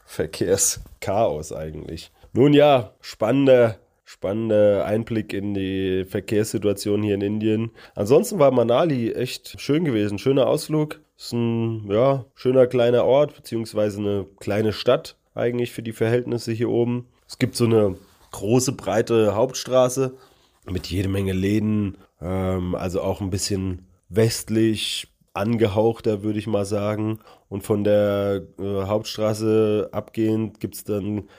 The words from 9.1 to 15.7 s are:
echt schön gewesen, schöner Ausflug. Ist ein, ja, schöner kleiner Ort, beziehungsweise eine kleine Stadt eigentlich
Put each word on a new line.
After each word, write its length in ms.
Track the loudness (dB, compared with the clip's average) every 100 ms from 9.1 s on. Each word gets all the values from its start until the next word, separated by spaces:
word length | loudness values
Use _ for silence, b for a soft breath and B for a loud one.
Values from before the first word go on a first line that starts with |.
echt 480 | -2 -6 -8 -14 -10
schön 240 | -2 -2 0
gewesen, 320 | 0 0 -2
schöner 300 | 0 2 2
Ausflug. 520 | 0 -2 -2 -4 -8 _ _
Ist 140 | -8
ein, 580 | -4 -2 0 -2 -4 -2
ja, 360 | 2 2 0 -4
schöner 340 | -4 2 4 4
kleiner 380 | 4 4 4 4
Ort, 300 | 4 2 -4
beziehungsweise 640 | -8 -8 -4 -2 -2 -2
eine 260 | -4 -4 -6 -10
kleine 320 | -4 -2 -2
Stadt 420 | 0 2 2 0 -20 _ -4
eigentlich 360 | -2 -2 -4